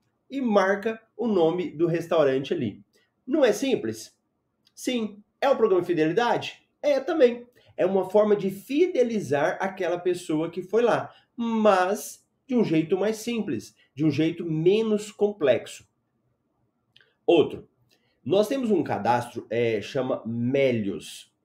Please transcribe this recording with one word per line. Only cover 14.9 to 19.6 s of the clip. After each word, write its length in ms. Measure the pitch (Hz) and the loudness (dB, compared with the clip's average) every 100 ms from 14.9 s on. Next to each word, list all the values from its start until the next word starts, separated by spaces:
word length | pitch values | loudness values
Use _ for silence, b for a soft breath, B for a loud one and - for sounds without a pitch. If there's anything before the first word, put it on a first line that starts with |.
| 208 - | -2 -4
complexo. 760 | - 208 208 139 113 - - - _ _ _ _ _ _ _ _ _ _ b b b - | -2 -2 2 2 2 -2 -16 -20 _ _ _ _ _ _ _ _ _ _ b b b 2
Outro, 420 | 165 113 101 - _ _ _ _ _ | 4 2 -2 -16 _ _ _ _ _
nós 240 | - 190 208 | 0 0 0
temos 220 | 277 233 | -2 0
um 140 | 185 | 0
cadastro, 640 | 135 101 104 120 117 113 - | 0 -2 0 0 -2 -10 -6
é, 320 | 113 | -2